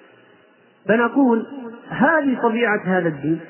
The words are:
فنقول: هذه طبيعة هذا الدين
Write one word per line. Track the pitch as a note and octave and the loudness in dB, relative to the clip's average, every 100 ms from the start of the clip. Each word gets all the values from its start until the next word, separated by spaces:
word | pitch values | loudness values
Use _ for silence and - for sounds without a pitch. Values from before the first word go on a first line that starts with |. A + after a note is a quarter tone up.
| - - _ _ _ _ _ _ F3+ | -20 -20 _ _ _ _ _ _ 0
فنقول: | A3+ A#3+ C4+ C4 A3+ - - - - - | 2 2 2 4 4 0 -10 -14 -16 -10
هذه | - C4+ D#4+ C#4 A#3+ | -2 2 2 0 0
طبيعة | A#3 A3+ A3+ G#3 E3+ | 0 0 0 -2 0
هذا | F#3 E3+ | 0 -2
الدين | D3 D3 E3 - | -2 -4 -4 -6